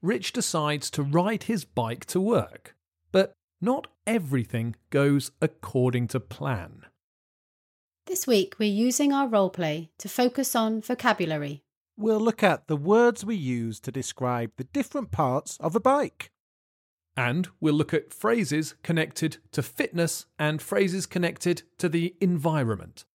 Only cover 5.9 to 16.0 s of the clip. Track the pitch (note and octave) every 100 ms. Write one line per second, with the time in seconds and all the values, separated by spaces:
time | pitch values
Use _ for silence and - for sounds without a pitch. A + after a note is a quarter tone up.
5.9 | B2 B2 C3 - - C#3+ A#2 E2+ - -
6.9 | _ _ _ _ _ _ _ _ _ _
7.9 | _ - F#4 - A3+ F#3+ - G#3+ G3+ A#3+
8.9 | A#3+ D4 C#4 C#4 G#3+ F#3+ F#3 E3 D3+ E3
9.9 | _ G3+ - B3 B3 C4 A#3+ A3 A3 G#3+
10.9 | B3 B3+ G#3+ E3+ D#3 D3 C#3+ _ _ _
11.9 | - G#3+ A3 A3+ A3 G3+ D3+ _ D3+ D3
12.9 | G#3+ A#3+ G#3+ G3 A3 C3+ B2 A2+ G#2+ -
13.9 | C3 B2 - B2+ A#2+ A#2 _ B2+ C#4+ -
14.9 | D4 A#3+ - C#3+ C3 - - D#3+ F3+ A#3
15.9 | C#4